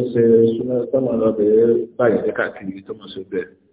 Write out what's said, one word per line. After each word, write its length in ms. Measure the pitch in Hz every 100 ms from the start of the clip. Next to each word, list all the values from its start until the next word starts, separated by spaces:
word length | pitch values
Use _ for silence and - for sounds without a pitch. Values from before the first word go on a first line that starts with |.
ṣe 180 | 123 120 117 113 113
súnmọ́, 300 | 113 127 123
tẹ́ 160 | - 131
máa 160 | 127 113
lọ 100 | 110
lè 180 | 107 104 110 117 117 -
báyìí 280 | - 120 95
ní 120 | 107
káàkiri 500 | 101 98 - 98 98
tó 100 | 98
máa 160 | 110 95
ṣe 120 | 95
bẹ́ẹ̀? 240 | 92 95 87 _ _